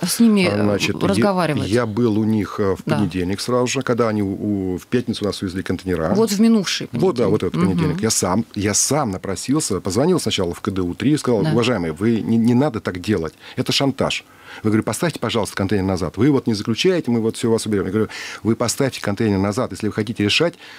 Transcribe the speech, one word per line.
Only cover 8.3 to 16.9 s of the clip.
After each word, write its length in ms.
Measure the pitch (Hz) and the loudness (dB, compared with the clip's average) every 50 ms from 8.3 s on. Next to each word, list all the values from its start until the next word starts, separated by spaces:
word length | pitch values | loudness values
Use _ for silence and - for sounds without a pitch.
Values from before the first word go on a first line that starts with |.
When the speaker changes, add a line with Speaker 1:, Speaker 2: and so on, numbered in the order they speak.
| 90 107 113 - - | 0 0 -2 -2 -4
Speaker 2:
я 180 | - 95 104 101 | -2 -2 0 0
сам 380 | - - - 131 151 147 113 | 0 0 0 0 0 0 0
напросился, 680 | 92 92 - 95 95 - - - 135 156 151 - 139 - | -2 -4 -6 -6 -6 -6 -2 -2 0 0 0 -2 -4 -4
позвонил 400 | - 101 87 104 135 175 185 151 | -2 -2 0 2 2 4 2 2
сначала 340 | - 113 - - 95 87 85 | 0 0 -2 0 -2 -2 -4
в 60 | - | -4
К 100 | - 107 | -6 -4
Д 120 | 98 92 | -2 -2
У 120 | 92 87 87 | -2 -2 -4
три 200 | - 101 123 151 | -2 0 2 2
и 40 | 139 | 2
сказал: 260 | - - 120 107 98 | 2 0 2 2 2
Speaker 1:
Да. 80 | 80 104 | 2 2
Speaker 2:
«Уважаемые, 400 | 117 117 117 127 101 87 82 78 | 2 2 2 0 0 0 -2 -2
вы 260 | 80 98 113 117 110 | 0 2 2 2 2
не, 160 | - - 113 | 2 2 2
не 180 | 113 113 120 123 | 4 4 4 4
надо 280 | 120 139 151 120 104 | 4 4 2 0 -2
так 80 | - - 101 95 | -4 -4 -6 -4
делать. 340 | 87 98 107 90 80 80 - - - - - | -2 -2 0 0 0 -4 -8 -12 -18 -10 -8
Это 160 | - 131 - | -6 -4 -2
шантаж». 540 | - - 143 139 131 - 98 76 - - - - - - - - - - - | 0 0 0 0 0 0 -2 -2 -2 -4 -8 -12 -20 -20 -20 -20 -16 -4 0
Я 80 | 110 | 2
говорю: 100 | 104 110 | 2 2
«Поставьте, 380 | 107 - 113 - - 170 - - | 2 0 -2 -2 -2 -2 -2 -2
пожалуйста, 360 | - 117 104 117 101 - - | -4 -2 0 -2 -2 -2 -2
контейнер 300 | - 101 95 107 101 92 | -2 0 0 0 0 0
назад. 320 | 95 95 85 90 78 - - | 0 0 -2 -2 -4 -2 2
Вы 140 | 110 147 | 2 4
вот 160 | 147 127 - - | 4 2 2 0
не 80 | 113 | -2
заключаете, 560 | 98 110 - 113 - - 180 | -2 -2 -4 -2 0 2 2